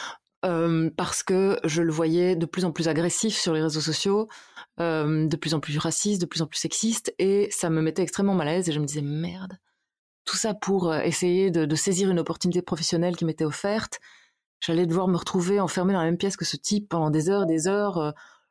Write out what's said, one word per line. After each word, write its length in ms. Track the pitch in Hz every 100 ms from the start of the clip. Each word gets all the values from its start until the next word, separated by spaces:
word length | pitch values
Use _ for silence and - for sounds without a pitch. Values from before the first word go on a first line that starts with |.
| - - _ _ 185
Euh, 440 | 170 170 165 160 -
parce 260 | 180 -
que 340 | - 185 196 196
je 180 | 160 156
le 120 | 170
voyais 420 | 156 160 170 180 175
de 100 | 160
plus 200 | 185 180
en 80 |
plus 160 | 151 165
agressif 480 | 156 170 - 220 208
sur 160 | -
les 80 | 156
réseaux 180 | 160 151
sociaux, 480 | 151 147 196 202 220 - - - - -
euh, 460 | 170 156 151 156 156
de 80 | 156
plus 160 | 151
en 80 | 156
plus 160 | 147 147
raciste, 420 | 165 - 208 202
de 60 | 175
plus 160 | -
en 60 | 156
plus 120 | -
sexiste, 560 | 160 - 220 226 - -
et 280 | 190 202 202
ça 180 | - 175
me 120 | 160
mettait 200 | 156 160
extrêmement 320 | 175 - 202 190
mal 140 | 147
à 20 | 175
l'aise, 120 | 170
et 60 |
je 80 | 151
me 40 | 147
disais, 160 | 151
merde, 560 | 143 151 170 185 190 190 _ _ _ _ _ _ -
tout 120 | -
ça 160 | 226
pour, 380 | 208 - 190 175
euh, 80 | 156
essayer 500 | - 156 180 180 190
de, 140 | 165 151
de 100 | 156
saisir 340 | - 180 196
une 100 | 175
opportunité 420 | 160 170 180 175
professionnelle 540 | 175 160 - 170 175 170
qui 100 | 165
m'était 200 | 156 156
offerte. 540 | 147 202 214 - - - - _ _ _ _
J'allais 240 | - 165 175
devoir 220 | 170 190
me 100 | 175
retrouver 420 | - 190 175 202
enfermée 340 | 180 - 180
dans 60 | 196
la 60 | 165
même 120 | 170
pièce 200 | 196 -
que 80 | 165
ce 100 | 139
type 320 | - 208 208
pendant 200 | 170 156
des 200 | 156 156
heures, 160 | 202 180
des 220 | 160 165
heures, 300 | 202 202 175
euh, 140 | 151 147 - - _